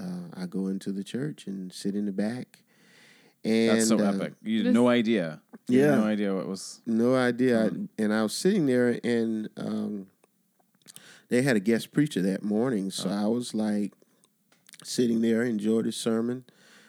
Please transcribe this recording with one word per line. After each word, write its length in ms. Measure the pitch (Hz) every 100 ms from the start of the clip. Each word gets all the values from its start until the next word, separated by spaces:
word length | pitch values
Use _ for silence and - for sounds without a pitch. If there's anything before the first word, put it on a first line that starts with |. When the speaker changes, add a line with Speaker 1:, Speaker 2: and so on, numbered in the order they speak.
Speaker 1:
uh, 420 | 92 90 85 180
I 40 | 175
go 200 | - -
into 240 | 95 -
the 140 | 98
church 420 | 98 120 151 - -
and 260 | 98 92
sit 220 | - 98
in 120 | 101 104
the 60 |
back. 520 | 95 104 123 - _ _ _ _ - - _ _ _
And, 340 | - 113 113 113
Speaker 2:
That's 100 | 110
so 100 | 110
Speaker 1:
uh, 120 | 101
Speaker 2:
epic. 220 | 98 80 -
You 140 | - 110
had 80 | 117
Speaker 3:
This 80 |
Speaker 2:
no 140 | 117 123
idea. 520 | 120 110 110 82 76 _ - -
You 120 | 127
had 80 | 147
Speaker 1:
Yeah. 60 | 135
Speaker 2:
no 80 |
idea 300 | 107 104 101
what 140 | 95 71
was 320 | 95 - - -
Speaker 1:
No 280 | 113 120
idea. 560 | 131 123 120 127 117 110
Speaker 2:
Mm. 180 | - 104 -
Speaker 1:
And 140 | 107
I 100 | 110
was 80 | 107
sitting 320 | - 185 208 143
there, 320 | 123 123 117
and, 440 | 120 117 113 110 107 -
um, 520 | 107 107 107 104 95 _ _ _ _ _ _ _ - - - - _
they 140 | 120
had 140 | 139 110
a 40 |
guest 320 | 95 113 -
preacher 280 | - 151 -
that 200 | 92 95
morning, 480 | 104 104 127 107 95
so 180 | - 95
Speaker 2:
Oh. 40 |
Speaker 1:
I 140 | 101 104
was, 280 | 117 120
like, 380 | 110 107 104 101 - _ _ _ _ _ _ _ -
sitting 380 | - - 120 113
there, 220 | 113 113
enjoyed 420 | 123 107 107 113 113
his 100 | 110
sermon. 480 | 120 113 117 127 - _ - -